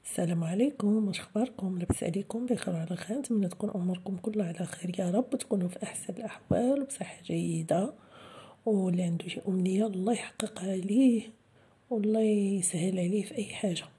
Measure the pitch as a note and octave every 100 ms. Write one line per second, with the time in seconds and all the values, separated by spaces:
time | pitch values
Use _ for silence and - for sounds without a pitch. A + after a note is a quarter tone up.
0 | - - E3+ E3+ D#3+ F#3+ C#4 - G#3 G#3+
1 | G3+ F3+ - G#3+ C4 - F#3+ F3+ F3 -
2 | - F#3+ G3+ A3+ B3 A#3 - E3 D#3+ F3
3 | - B3+ C4+ A3 F#3 - G#3 F#3+ F3+ F3+
4 | - F#3 A3 G#3+ F3+ E3+ E3+ - F3+ F3+
5 | F3+ G3 B3+ C4 - G3 F3+ F3+ - -
6 | - F3+ G#3+ - - F3+ B3 C#4 C4+ -
7 | - - - E3+ F3 D#3+ D#3+ E3 A3 -
8 | - - - - - - - G3+ F#3 F3
9 | F3 E3+ F3 - - F#3 F3+ F#3+ A3 F#3
10 | F#3+ A3+ - - G#3+ - F#3+ F#3+ F#3+ A3
11 | C4 A#3 G#3+ - _ - - _ _ A#3
12 | G#3 A3 A3 G#3+ G3 G3 F3+ E3+ F#3 F#3
13 | F3 G#3 G3 - G3+ - G3+ E3 -